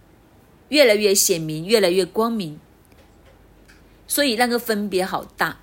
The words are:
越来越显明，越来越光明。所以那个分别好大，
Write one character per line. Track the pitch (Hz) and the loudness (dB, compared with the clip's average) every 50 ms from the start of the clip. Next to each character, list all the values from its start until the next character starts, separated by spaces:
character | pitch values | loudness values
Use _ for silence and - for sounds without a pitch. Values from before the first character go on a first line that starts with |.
| - _ _ _ _ _ _ _ _ _ _ _ _ - | -20 _ _ _ _ _ _ _ _ _ _ _ _ -2
越 | 262 302 277 | 2 4 6
来 | 226 208 | 6 4
越 | 214 208 196 196 | 4 2 2 2
显 | 202 - - 180 165 | 2 2 0 -2 -2
明， | 160 156 156 160 165 | -4 -6 -6 -8 -2
越 | 196 233 220 | 0 2 2
来 | 185 170 | 2 2
越 | 180 190 180 | 2 0 -2
光 | 170 - 214 226 233 | -2 -2 -2 -2 -2
明。 | 233 214 180 151 151 - - _ _ _ _ _ - - - _ - _ - - - _ - _ _ _ - _ - - - - _ _ - | -2 -4 -6 -8 -10 -14 -20 _ _ _ _ _ -20 -20 -20 _ -20 _ -20 -20 -20 _ -20 _ _ _ -20 _ -20 -20 -20 -20 _ _ -12
所 | - - 285 294 | -8 -2 0 0
以 | 269 214 | 0 2
那 | 226 247 | 0 0
个 | 233 240 | 0 0
分 | 233 233 - 214 202 208 196 | -2 -2 -2 -2 -2 -2 -2
别 | 190 180 185 | -2 -2 -2
好 | 185 185 139 - - - | -2 -4 -8 -8 -10 -6
大， | - 180 160 - - | -6 -6 -6 -6 -12